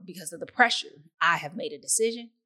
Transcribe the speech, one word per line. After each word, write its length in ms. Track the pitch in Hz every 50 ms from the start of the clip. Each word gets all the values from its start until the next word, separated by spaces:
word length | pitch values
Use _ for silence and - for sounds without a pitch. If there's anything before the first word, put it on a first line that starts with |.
| 180
because 260 | 185 180 185 175 -
of 80 | 170 165
the 60 | 165
pressure. 560 | - - - 247 240 - - - - - 156 151 160 _ -
I 180 | 165 165 170
have 180 | 156 151 143 170
made 180 | 214 160 151 147
a 40 |
decision. 540 | 139 - - - - 226 233 226 233 233 233 _ _ _